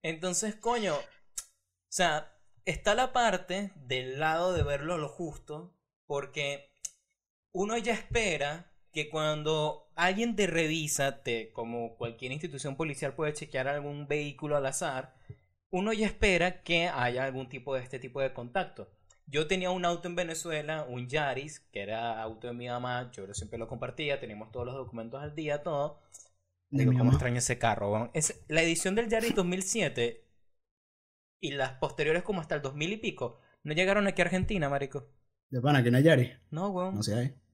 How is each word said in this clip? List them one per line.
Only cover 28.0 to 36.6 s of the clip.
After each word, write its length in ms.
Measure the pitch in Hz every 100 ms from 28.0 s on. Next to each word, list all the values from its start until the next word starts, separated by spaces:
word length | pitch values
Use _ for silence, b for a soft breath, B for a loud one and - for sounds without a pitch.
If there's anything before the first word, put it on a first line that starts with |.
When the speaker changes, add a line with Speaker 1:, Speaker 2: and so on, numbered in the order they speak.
| 117
Speaker 1:
Es, 300 | 165 151 - -
la 140 | 156
edición 320 | 165 165 190 202
del 120 | 233
Yaris 260 | 220 233 220
dos 80 | 180
mil 160 | 185
siete 680 | 190 226 160 - 156 - _ _ _ _ _ _ _ _ _ _ _ _
y 120 | 147
las 200 | 139 131
posteriores 480 | - 147 - 151 165
como 160 | 175 190
hasta 160 | 156 151
el 60 |
dos 120 | 139
mil 180 | 147 160
y 40 | 214
pico, 440 | 214 139 120 b b b
no 100 | 147
llegaron 340 | 156 185 202 202
aquí 140 | 185
a 20 |
Argentina, 440 | 170 185 - 202 143
marico. 440 | 139 139 139 - _ _ _ _
Speaker 2:
De 120 | 127
pana, 220 | 131 143
que 60 | 120
no 60 | 123
hay 60 |
Yaris. 260 | 151 143 120 - _
Speaker 1:
No, 180 | 151